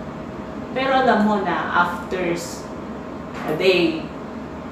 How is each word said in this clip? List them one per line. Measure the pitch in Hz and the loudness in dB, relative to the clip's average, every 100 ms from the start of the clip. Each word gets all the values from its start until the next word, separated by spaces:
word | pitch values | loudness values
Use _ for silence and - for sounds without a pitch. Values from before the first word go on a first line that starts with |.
| - - - - - - - | -10 -10 -12 -12 -10 -10 -6
Pero | 254 262 262 | -4 0 6
alam | 262 220 | 6 8
mo | 214 208 180 | 6 4 2
na | 156 - 175 180 | 0 0 2 2
after | - - 185 180 | 0 -4 -2 0
s-, | 165 - - - - - - - - - - 135 | 0 -4 -8 -10 -10 -10 -10 -10 -10 -10 -8 -4
a | |
day, | 160 185 180 165 156 - - - - - - - | 2 4 6 4 0 -6 -10 -10 -10 -10 -10 -12